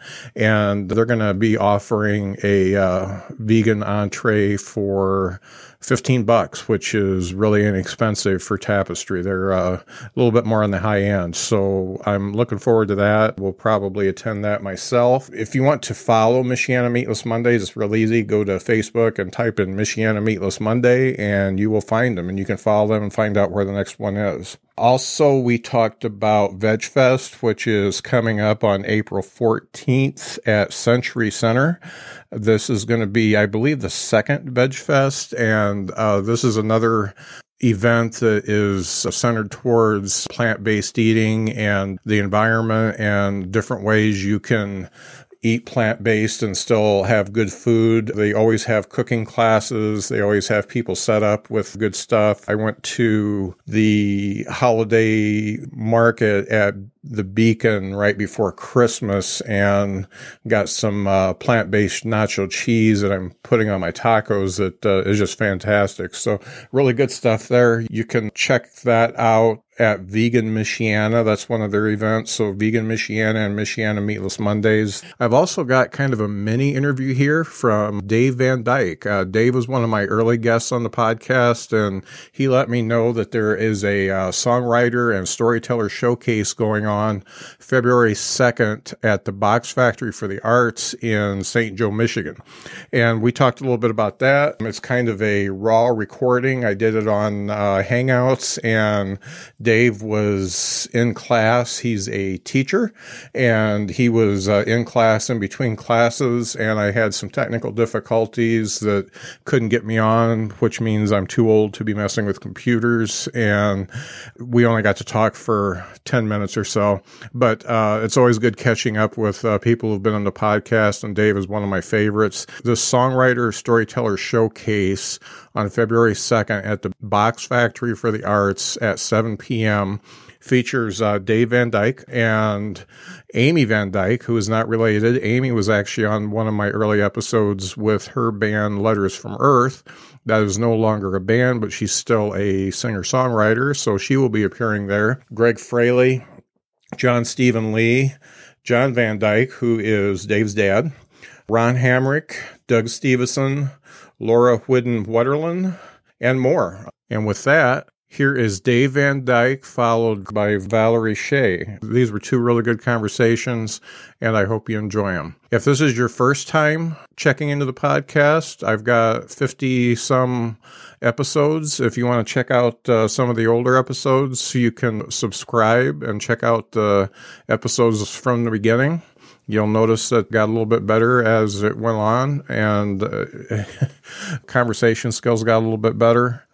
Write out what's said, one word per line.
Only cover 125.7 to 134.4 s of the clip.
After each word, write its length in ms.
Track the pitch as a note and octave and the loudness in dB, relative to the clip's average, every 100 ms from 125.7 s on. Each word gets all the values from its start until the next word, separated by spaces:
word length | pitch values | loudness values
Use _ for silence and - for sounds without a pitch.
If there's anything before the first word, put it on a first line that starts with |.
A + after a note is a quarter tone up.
| - A2+ A#2 A#2 G2+ | -2 0 4 4 2
second 500 | - A#2 G#2 G#2 G2+ | 0 0 0 -4 -4
at 160 | G#2 | -6
the 100 | G2 F#2+ | -6 -10
Box 440 | G#2+ G2+ G#2+ A#2 - | -2 2 2 0 -2
Factory 500 | B2 A#2 - A#2+ A2 | 0 0 -2 -6 -4
for 160 | A#2 | -2
the 120 | G#2+ G2 | -2 0
Arts 520 | G#2 G2+ F#2+ - - | 2 2 0 -6 -4
at 180 | A2 F#2+ | -2 -2
seven 380 | - A2 A2+ G#2 | -2 0 0 -6
P 260 | - A#2+ | -6 -2
M 380 | A2 G#2 G2 G#2 - - - _ | 0 0 -2 -6 -12 -20 -20 _
features, 640 | - B2+ A#2+ C3+ A2+ F#2+ | -2 0 0 -2 -4 -2
uh, 160 | A2 G#2 | -2 0
Dave 320 | F#2+ A2 A#2 | 0 0 2
Van 180 | A#2+ A#2+ | 2 0
Dyke 340 | A2 G#2+ C3+ - | 0 0 -2 -6
and 760 | B2 A2+ A2 G#2+ G#2 G#2 F#2 - - - - - - | -2 0 0 0 -2 -6 -10 -16 -20 -20 -20 -8 0
Amy 280 | B2+ E3+ | 2 4
Van 280 | A#2 G#2+ G2+ | 2 0 0
Dyke, 320 | F#2+ F#2 A#2+ | 0 0 -2
who 120 | - | -2
is 120 | A#2 | -2